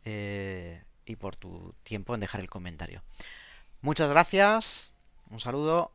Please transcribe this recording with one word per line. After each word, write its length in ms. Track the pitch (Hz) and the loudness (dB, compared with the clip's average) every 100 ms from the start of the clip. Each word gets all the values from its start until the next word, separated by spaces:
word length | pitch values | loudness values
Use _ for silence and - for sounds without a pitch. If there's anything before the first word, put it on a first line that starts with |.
| - | -6
eh, 760 | 107 101 101 98 95 87 85 - - - | -6 -4 -4 -4 -6 -8 -12 -16 -20 -14
y 100 | 113 | -8
por 180 | 101 - | -8 -10
tu 380 | 95 90 90 - | -12 -12 -14 -16
tiempo 300 | - 107 98 | -8 -8 -4
en 80 | 120 | -4
dejar 200 | 101 104 | -4 -6
el 80 | 95 | -8
comentario. 540 | 95 90 82 82 87 - - - - - - - - | -8 -10 -10 -10 -10 -14 -14 -16 -16 -20 -20 -20 -6
Muchas 280 | 135 151 151 | -2 2 6
gracias, 840 | 143 170 190 202 220 - - - _ - - - | 8 6 8 8 6 2 -4 -6 _ -20 -20 -18
un 100 | 110 | -10
saludo 520 | 123 135 151 165 165 | -4 -2 2 2 2